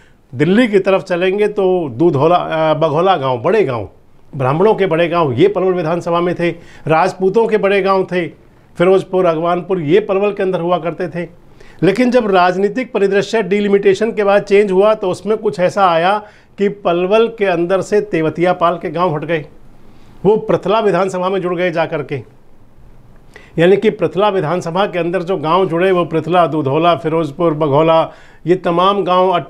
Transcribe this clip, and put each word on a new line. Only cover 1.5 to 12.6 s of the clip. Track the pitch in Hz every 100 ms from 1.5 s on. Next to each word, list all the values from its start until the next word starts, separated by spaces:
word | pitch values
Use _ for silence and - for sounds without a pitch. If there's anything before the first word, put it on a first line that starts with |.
| 208 185 185 151
दूधौला, | 113 170 139 160 175
अ, | 156 160 156 151
बघौला | 160 147 190 175
गांव, | 135 123
बड़े | 147 214
गांव, | 135 120 92 - - - -
ब्राह्मणों | 139 127 156 220
के | 180 185
बड़े | 160 170
गांव, | 170 151
ये | 117 196
पलवल | 190 185
विधानसभा | 180 156 175 175 170
में | 175
थे। | 170 175 165 - - -
राजपूतों | 160 185 - 190 190 208
के | 214
बड़े | 196 202
गांव | 190 190
थे, | 185 180 156 - - _ _ -
फिरोजपुर, | 180 190 190 185 175
अगवानपुर, | 160 170 180 175 185
ये | 143 202
पलवल | 214 196 208
के | 202
अंदर | 190 180
हुआ | 170 175
करते | 165 160 180
थे। | 170 170 - - - - -
लेकिन | 165 196 247
जब | 247 214
राजनीतिक | 185 180 180